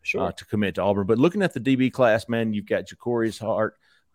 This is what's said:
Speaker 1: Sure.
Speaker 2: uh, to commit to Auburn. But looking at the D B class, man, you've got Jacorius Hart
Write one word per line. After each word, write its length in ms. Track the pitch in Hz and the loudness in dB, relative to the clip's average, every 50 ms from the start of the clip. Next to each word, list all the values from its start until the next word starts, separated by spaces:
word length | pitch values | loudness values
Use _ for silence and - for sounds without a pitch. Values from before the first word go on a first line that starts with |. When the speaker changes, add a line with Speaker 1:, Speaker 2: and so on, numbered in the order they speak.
Speaker 1:
Sure. 220 | - - - 196 - | -8 -6 -4 -4 -4
Speaker 2:
uh, 80 | 180 - | -4 -6
to 120 | - - | -8 -8
commit 300 | - - 104 104 95 90 | -6 -2 -2 0 0 0
to 60 | - | 0
Auburn. 260 | 90 101 101 98 98 95 | 2 2 2 2 2 2
But 100 | 113 113 | 2 4
looking 240 | 135 175 175 208 | 4 2 2 2
at 120 | 190 170 - | 0 -2 -2
the 80 | 127 | -2
D 160 | 107 135 135 123 | -2 0 2 2
B 120 | 131 127 | 2 0
class, 380 | - - 131 117 107 113 - - | 2 2 4 4 4 2 0 -2
man, 240 | 117 117 113 113 | -2 -2 -2 -2
you've 140 | 107 104 98 | -2 -4 -4
got 220 | - 110 95 95 - | -2 -2 -4 -4 -6
Jacorius 520 | - - - 123 123 117 113 113 98 - | -14 -10 -6 -4 -2 0 0 -2 -4 -4
Hart 380 | 113 104 107 95 110 - - _ _ _ _ _ _ _ _ | -4 -4 -2 0 -2 -2 -4 _ _ _ _ _ _ _ _